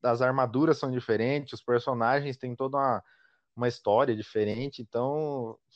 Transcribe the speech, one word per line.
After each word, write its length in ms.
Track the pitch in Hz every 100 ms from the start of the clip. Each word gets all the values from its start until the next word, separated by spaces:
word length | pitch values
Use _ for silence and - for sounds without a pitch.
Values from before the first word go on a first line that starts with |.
as 180 | 123 117
armaduras 560 | 127 135 123 123 160 147
são 140 | 135
diferentes, 640 | 127 - 107 120 147 131
os 100 | 117
personagens 760 | - 120 139 123 117 143 143 127
têm 180 | 127 120
toda 220 | 135 139
uma, 260 | 135 104 - _ _ _ _ -
uma 120 | 123
história 480 | - 104 107 135 107
diferente, 640 | - 110 104 110 139 -
então 760 | 113 117 131 151 151 139 113 110 _